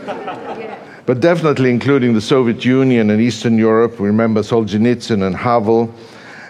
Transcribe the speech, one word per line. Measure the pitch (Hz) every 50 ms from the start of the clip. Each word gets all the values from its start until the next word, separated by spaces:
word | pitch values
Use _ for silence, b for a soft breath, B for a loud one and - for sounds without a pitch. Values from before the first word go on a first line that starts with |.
| - 202 190 - 403 - - - - - - 214 226 - - - B B B B B
But | - 131 123
definitely | 110 170 180 170 156 156 139 135 131 127
including | 123 117 104 131 143 139 123 123 117
the | 110
Soviet | 107 - 147 131 127 117 113 - -
Union | 123 127 131 135 131 127 117 110 104
and | 104 107
Eastern | 117 123 110 - - 120 117 110
Europe, | 113 110 110 110 117 113 117 -
we | 101 101
remember | 104 110 117 113 110 107
Solzhenitsyn | 101 - 120 113 113 101 98 107 110 120 123 117 - - 117 101 95
and | 95 90
Havel, | - - 120 117 120 104 107 113 113 117 117 B B B B B B B B B B B B